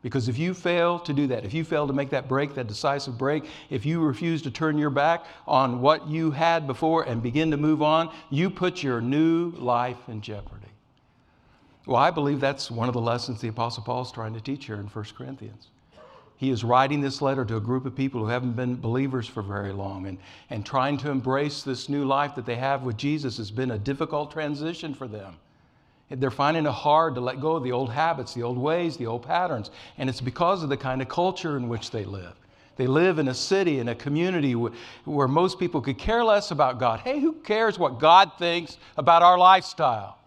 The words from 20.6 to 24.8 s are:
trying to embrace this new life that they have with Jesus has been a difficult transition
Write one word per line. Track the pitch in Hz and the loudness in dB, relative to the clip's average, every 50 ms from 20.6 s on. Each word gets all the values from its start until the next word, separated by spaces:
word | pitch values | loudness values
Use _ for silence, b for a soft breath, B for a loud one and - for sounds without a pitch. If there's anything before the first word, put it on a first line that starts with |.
| 101 | -8
trying | - - 135 127 139 147 135 | -2 -2 0 0 0 0 -2
to | 123 147 | -2 -2
embrace | 139 135 117 131 131 135 147 151 147 - - | -2 -2 0 0 0 2 0 -2 -4 -6 -6
this | 139 131 123 - - | -6 -6 -6 -4 -4
new | 139 143 143 | -2 -2 0
life | 135 139 135 147 143 143 | 2 2 2 0 -2 -4
that | - 113 | -8 -6
they | 117 120 117 | -6 -4 -2
have | 127 135 139 135 131 | -2 -2 -2 -2 -2
with | 127 113 107 | -4 -6 -2
Jesus | - 139 151 156 139 131 113 - | -2 -2 -2 -2 -2 -6 -6 -6
has | 113 101 | -8 -8
been | 104 113 131 127 | -6 -4 -4 -2
a | 117 104 | -2 -4
difficult | 101 135 139 135 160 - - 147 143 143 | -2 -4 -2 -2 -4 -4 -2 -4 -4 -4
transition | - 160 156 147 147 139 151 160 175 165 | -6 -6 -4 -4 -4 -4 -4 -6 -6 -6